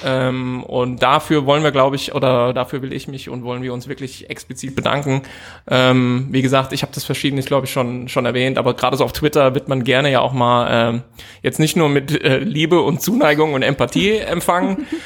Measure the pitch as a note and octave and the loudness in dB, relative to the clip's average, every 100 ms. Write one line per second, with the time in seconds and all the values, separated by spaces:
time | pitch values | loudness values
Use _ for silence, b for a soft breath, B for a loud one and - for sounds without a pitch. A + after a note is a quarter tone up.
0 | C3 C3 B2+ B2+ B2+ B2+ - B2+ B2 B2 | -4 -2 -2 -2 -6 -8 -6 -4 -2 0
1 | B2 D3+ - D3+ C3+ D3 D3+ C#3 C3+ C3+ | 2 2 2 0 4 2 4 4 2 0
2 | - C#3+ C3+ B2+ B2 B2+ B2 C#3 C3 C3 | -4 0 2 2 2 0 -4 -6 -6 -8
3 | - C3+ - B2+ A#2+ B2 B2+ B2 C3 C3 | -10 -12 -12 -10 -8 -8 -6 -8 -10 -10
4 | C3 - - - - C3+ C3+ C3+ - C#3+ | -10 -14 -14 -14 -14 -12 -8 -4 -2 0
5 | C#3 C3+ C3+ B B B - B2+ B2+ B2+ | 0 -2 -4 B B B -2 2 4 4
6 | B2 B2 C3+ C3+ C3 C3+ C3 C3 - - | 4 0 0 0 2 2 0 -6 -6 -8
7 | - C3 C#3+ C3+ C3 C#3 C3 C3+ B2 B2 | -6 -2 -2 -2 0 -2 0 -2 -2 -4
8 | B2+ C3+ B2 B2 C3 B2 A#2+ B2 B2+ C3 | -4 -2 0 0 0 0 0 0 0 0
9 | B2 - D3 D#3 C3+ C3+ - C3 B2 B2+ | -2 0 0 4 4 2 -2 -2 2 2
10 | C#3+ B2+ B2 C3 A#2+ A#2+ A#2+ A#2+ A#2 A#2 | 4 2 2 2 4 4 4 2 2 -2
11 | - B B B - - D#3 F#3 D3+ C#3+ | -8 B B B -4 0 0 2 2 2
12 | C3+ D3 D3 C3 C#3 D3 D#3+ E3+ A#2+ E3+ | 0 0 2 0 0 -2 2 4 4 0
13 | - A#3 D#3 D3+ D#3 C3+ A#2+ D3 B2 D#3+ | 0 2 4 4 2 2 0 0 0 2
14 | F#3+ G#3+ - E3+ - F3 F#3+ G3 B E4 | 2 0 -2 -2 0 0 0 -2 B -10